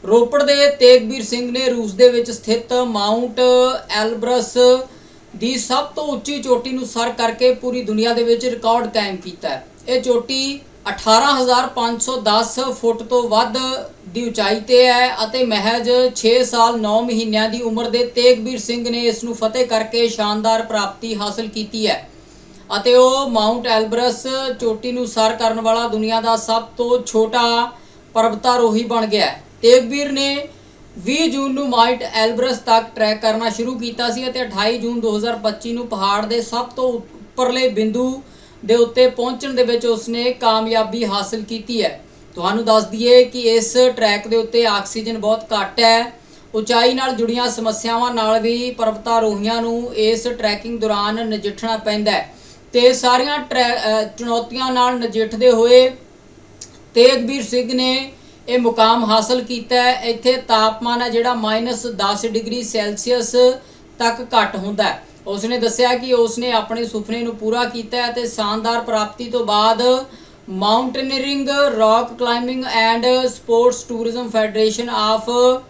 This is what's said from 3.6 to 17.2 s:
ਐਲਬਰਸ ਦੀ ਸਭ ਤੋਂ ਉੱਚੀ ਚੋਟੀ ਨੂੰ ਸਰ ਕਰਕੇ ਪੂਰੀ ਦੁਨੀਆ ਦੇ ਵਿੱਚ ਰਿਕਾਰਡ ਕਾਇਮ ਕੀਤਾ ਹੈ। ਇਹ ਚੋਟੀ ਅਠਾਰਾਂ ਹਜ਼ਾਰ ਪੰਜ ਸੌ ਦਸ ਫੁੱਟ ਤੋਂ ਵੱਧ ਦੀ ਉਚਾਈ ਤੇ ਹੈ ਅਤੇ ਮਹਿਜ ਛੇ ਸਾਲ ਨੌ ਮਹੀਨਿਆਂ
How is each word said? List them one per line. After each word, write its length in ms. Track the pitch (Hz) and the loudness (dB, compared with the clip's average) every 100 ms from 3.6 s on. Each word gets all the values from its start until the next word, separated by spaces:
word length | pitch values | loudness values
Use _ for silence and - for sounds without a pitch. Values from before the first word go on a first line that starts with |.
| 254 262 - | 4 0 -4
ਐਲਬਰਸ 680 | 208 214 226 240 247 226 247 247 254 254 - - - - 202 | -2 -2 -2 0 0 0 4 6 4 0 -16 -20 -20 -20 -6
ਦੀ 220 | 233 262 | -4 -4
ਸਭ 280 | - 269 285 | -2 -2 -2
ਤੋਂ 180 | - | -6
ਉੱਚੀ 400 | 302 247 277 285 | -6 -6 -6 -8
ਚੋਟੀ 280 | 262 247 254 | 0 0 0
ਨੂੰ 140 | 262 226 | -8 -6
ਸਰ 240 | 233 240 | -4 -4
ਕਰਕੇ 440 | 233 226 220 254 | -2 -4 2 0
ਪੂਰੀ 300 | 247 247 247 | 2 -4 -6
ਦੁਨੀਆ 300 | 214 214 233 | -4 -2 0
ਦੇ 100 | 233 | 0
ਵਿੱਚ 220 | 233 233 247 | 2 0 0
ਰਿਕਾਰਡ 420 | 226 226 233 214 | -2 0 0 0
ਕਾਇਮ 280 | 220 196 185 | -4 -4 -8
ਕੀਤਾ 340 | 185 165 156 | -12 -10 -8
ਹੈ। 180 | 131 - - - | -8 -12 -18 -4
ਇਹ 140 | 254 | -2
ਚੋਟੀ 600 | 254 240 233 269 269 277 - - 202 | 0 -4 -2 -4 -4 -8 -14 -12 -10
ਅਠਾਰਾਂ 540 | 202 226 226 277 262 | -4 2 4 4 2
ਹਜ਼ਾਰ 240 | 247 247 254 | 2 2 2
ਪੰਜ 340 | 247 233 233 | -2 -4 -2
ਸੌ 200 | 254 262 | -4 -2
ਦਸ 380 | 208 214 220 - | 0 2 0 -4
ਫੁੱਟ 440 | 262 254 233 220 | -6 -2 -2 -2
ਤੋਂ 260 | 220 247 233 | -2 0 2
ਵੱਧ 280 | 214 247 247 262 262 302 - 185 | 0 0 -2 -6 -8 -10 -18 -10
ਦੀ 200 | 185 233 | -6 -6
ਉਚਾਈ 300 | 220 202 220 | -2 -2 -2
ਤੇ 280 | 214 247 254 | 4 6 6
ਹੈ 360 | 247 254 - | 4 2 -2
ਅਤੇ 220 | 220 254 247 | -4 -2 0
ਮਹਿਜ 720 | 214 208 233 226 247 254 247 | 0 0 -2 2 2 2 2
ਛੇ 280 | 226 247 | 2 2
ਸਾਲ 380 | 247 240 233 233 | 2 4 4 4
ਨੌ 200 | 214 220 | 0 0
ਮਹੀਨਿਆਂ 480 | 240 220 | 0 -2